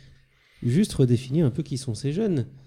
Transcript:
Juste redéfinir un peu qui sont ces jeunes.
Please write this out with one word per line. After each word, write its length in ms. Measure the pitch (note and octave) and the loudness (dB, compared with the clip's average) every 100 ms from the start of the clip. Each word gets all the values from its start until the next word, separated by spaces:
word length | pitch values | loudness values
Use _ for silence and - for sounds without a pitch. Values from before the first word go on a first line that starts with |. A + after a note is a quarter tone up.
| - - _ _ _ _ | -20 -20 _ _ _ _
Juste 300 | A#2+ C3+ G#3 | 0 2 2
redéfinir 520 | - B2+ A#2 C3 D3 D3+ | 2 4 2 0 0 2
un 40 | |
peu 120 | - | 0
qui 160 | D3+ C3 | -6 -6
sont 160 | - | -6
ces 180 | G#2+ C3+ | -6 -4
jeunes. 340 | D#3 A3 D#3 A2 - | -2 0 0 -4 -10